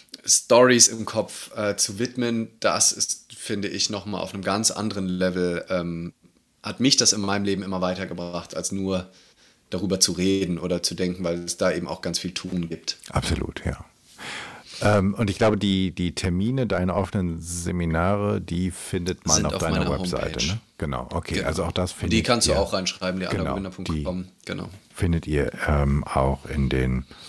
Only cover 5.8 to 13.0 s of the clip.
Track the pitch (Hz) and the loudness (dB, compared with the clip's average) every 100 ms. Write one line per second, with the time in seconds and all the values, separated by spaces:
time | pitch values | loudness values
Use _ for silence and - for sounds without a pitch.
5.8 | 85 85 85 - _ _ _ _ 107 101 | -2 -6 -8 -12 _ _ _ _ -12 0
6.8 | 131 143 117 107 98 101 101 98 95 92 | 4 4 4 2 0 0 0 -2 -2 -2
7.8 | 92 92 92 90 87 87 - - - 98 | 0 -2 -6 -8 -8 -8 -6 -6 -4 -4
8.8 | 95 92 92 - - _ _ _ _ 90 | -2 -2 -4 -16 -20 _ _ _ _ -4
9.8 | 92 92 - 87 95 98 87 85 87 87 | -2 2 0 2 2 2 0 -2 -2 -2
10.8 | - 85 90 90 87 87 87 - 92 80 | -2 -2 -2 -2 -2 -4 -6 0 0 0
11.8 | 80 80 90 85 90 - 90 92 82 82 | -4 -6 -4 -4 -4 -8 -4 -4 -4 -6
12.8 | - - | -8 -10